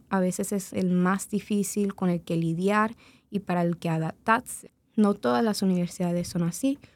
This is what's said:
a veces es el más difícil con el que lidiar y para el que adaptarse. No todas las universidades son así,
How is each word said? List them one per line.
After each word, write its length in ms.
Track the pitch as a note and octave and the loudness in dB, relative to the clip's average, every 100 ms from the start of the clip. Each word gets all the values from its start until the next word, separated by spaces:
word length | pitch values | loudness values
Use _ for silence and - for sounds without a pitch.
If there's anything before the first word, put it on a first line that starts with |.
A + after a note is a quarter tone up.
| - | -2
a 100 | F#3+ | 0
veces 320 | F#3 F#3 G3+ | 0 0 -4
es 200 | G3+ - | -4 -4
el 200 | - F#3 | -2 0
más 360 | F3+ F3+ G3 - | 2 2 0 -2
difícil 680 | G#3 - G#3 G3 G#3+ G3+ | -6 -2 -2 0 -2 -2
con 140 | - F#3 | 0 0
el 140 | E3+ | 0
que 140 | - E3 | -2 -2
lidiar 600 | E3 E3 F#3+ G#3 A3 - - - _ | 0 0 2 2 0 -4 -18 -20 _
y 100 | G3+ | -6
para 220 | G3 F3 | -2 0
el 140 | F3 E3+ | 0 0
que 120 | F3 | -2
adaptarse. 840 | D#3+ D#3+ - - A3+ - - - _ _ - | -2 -2 -4 0 0 0 -14 -16 _ _ 2
No 180 | G3+ | 2
todas 300 | G3+ A#3+ B3 | 4 2 2
las 180 | A3+ G#3 | 2 0
universidades 640 | F#3+ F3+ F3 - F3 F3 F3 | 0 0 -2 -2 -2 -2 -2
son 140 | E3+ | -2
así, 360 | E3+ - C4+ C#4 - | -2 0 -2 -2 -8